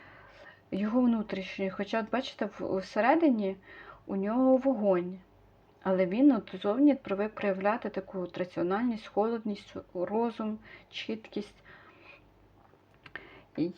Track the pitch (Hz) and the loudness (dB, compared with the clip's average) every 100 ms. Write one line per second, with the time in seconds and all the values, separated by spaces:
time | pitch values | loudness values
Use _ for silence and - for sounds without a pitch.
0 | - - - - - - _ 190 208 247 | -20 -20 -20 -20 -20 -20 _ -4 0 2
1 | 247 226 208 190 185 - 190 185 202 226 | 2 2 -2 -6 -6 -6 -4 -4 -4 -4
2 | 220 233 269 - 208 - - 190 185 214 | -2 -4 -6 -6 -6 -4 -4 -4 -2 2
3 | 226 330 320 226 196 190 - - - - | 4 6 4 4 0 -4 -12 -20 -20 -18
4 | - 196 196 240 262 262 269 226 208 180 | -6 -4 -2 2 4 4 4 2 2 2
5 | 180 185 - - _ _ _ _ 190 185 | 0 -8 -18 -20 _ _ _ _ -2 2
6 | 185 208 294 226 - 185 202 233 294 262 | 2 6 6 6 0 -4 -2 4 4 4
7 | - 196 214 - 208 190 196 240 208 - | 0 -2 -4 -2 -2 0 0 0 -4 -8
8 | - 190 180 - 180 - 175 202 247 220 | -8 -8 -6 -6 -6 -4 -2 0 -2 -4
9 | - - 220 233 220 202 - 190 - 180 | -4 -2 0 -2 -4 -8 -10 -16 -10 -6
10 | 175 214 233 220 214 214 - - - - | -2 0 -2 -2 -6 -8 -12 -20 -16 -12
11 | - 220 - - 208 - - - - - | -8 -10 -8 -10 -10 -14 -20 -20 -20 -20
12 | - - - _ _ _ - - _ _ | -20 -20 -20 _ _ _ -20 -20 _ _
13 | - - - - - - 170 | -18 -16 -16 -20 -12 -4 -4